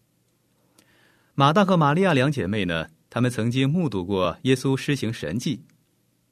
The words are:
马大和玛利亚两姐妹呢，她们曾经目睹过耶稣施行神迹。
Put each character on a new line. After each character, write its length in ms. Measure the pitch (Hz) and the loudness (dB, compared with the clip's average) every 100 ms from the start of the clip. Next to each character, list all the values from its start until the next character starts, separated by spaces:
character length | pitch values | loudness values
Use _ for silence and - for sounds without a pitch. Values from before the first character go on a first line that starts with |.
| _ _ _ _ _ _ _ _ _ _ _ _ _ - | _ _ _ _ _ _ _ _ _ _ _ _ _ 2
马 180 | 139 | 4
大 100 | 165 | 4
和 140 | 190 185 | 4 4
玛 160 | 147 | 2
利 80 | 147 | 2
亚 140 | 190 143 | 2 2
两 160 | 131 | 2
姐 160 | 131 90 | 0 -2
妹 180 | 107 92 | -2 -2
呢， 220 | 82 78 _ _ | -2 -6 _ _
她 140 | 120 | -2
们 80 | 123 | -2
曾 220 | 120 113 | 0 -2
经 180 | 123 135 | 0 0
目 180 | 165 160 | 0 -2
睹 160 | 101 | -4
过 320 | 90 98 90 78 | -2 0 0 -2
耶 140 | 127 131 | 0 0
稣 200 | 139 131 | 0 -2
施 200 | - 143 | -2 -4
行 180 | 110 | -4
神 240 | 123 - 98 | -6 -6 -6
迹。 240 | 170 113 - _ _ _ _ _ _ | -4 -8 -10 _ _ _ _ _ _